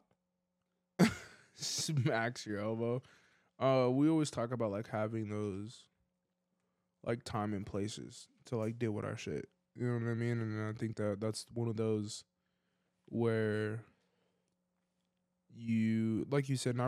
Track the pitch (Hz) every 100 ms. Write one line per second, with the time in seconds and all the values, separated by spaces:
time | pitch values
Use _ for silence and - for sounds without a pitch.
0 | _ _ _ _ _ _ _ _ _ -
1 | 196 - - - - - - - - 151
2 | 123 113 117 123 107 101 107 113 117 123
3 | - - _ _ _ - 131 131 123 131
4 | 151 160 147 120 117 123 110 101 113 110
5 | 107 113 104 104 104 95 107 - - _
6 | _ _ _ _ _ _ _ _ _ _
7 | - 120 - 110 107 101 101 98 104 -
8 | 60 - - _ - 117 110 117 113 104
9 | 98 107 - 71 - _ _ - 123 120
10 | 117 117 117 117 110 107 107 110 110 110
11 | 107 101 110 107 - 117 117 110 110 107
12 | 104 - - _ _ _ _ _ _ _
13 | - 117 117 110 110 107 107 113 - _
14 | _ _ _ _ _ _ _ _ _ _
15 | _ _ _ _ _ 117 113 113 110 110
16 | 110 110 - 143 135 131 131 120